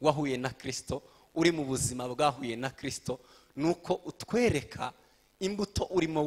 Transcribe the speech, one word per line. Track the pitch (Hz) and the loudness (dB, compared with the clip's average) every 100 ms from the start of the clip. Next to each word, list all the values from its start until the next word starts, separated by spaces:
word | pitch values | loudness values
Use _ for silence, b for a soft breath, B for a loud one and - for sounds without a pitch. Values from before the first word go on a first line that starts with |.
wahuye | 151 147 143 123 | 2 2 0 0
na | 131 | -2
Kristo, | - 135 - - 139 B B B | -6 -8 -8 -6 -8 B B B
uri | 160 170 | 4 4
mu | 165 | 4
buzima | 135 131 - 127 127 | 0 0 -2 -2 -4
bwahuye | 123 147 127 127 113 | 2 2 2 -4 -4
na | 131 | -6
Kristo, | - 139 - - 127 B B B - | -6 -8 -6 -6 -8 B B B -2
ni | 156 | 0
uko | 175 - 180 - | 0 -2 -4 -4
utwereka | - - 226 240 151 - - 123 - b b b _ | -12 -2 2 2 2 -4 -8 -10 -10 b b b _
imbuto | 190 208 202 - - | -4 -2 -2 -2 0
urimo | 185 160 156 | 2 2 2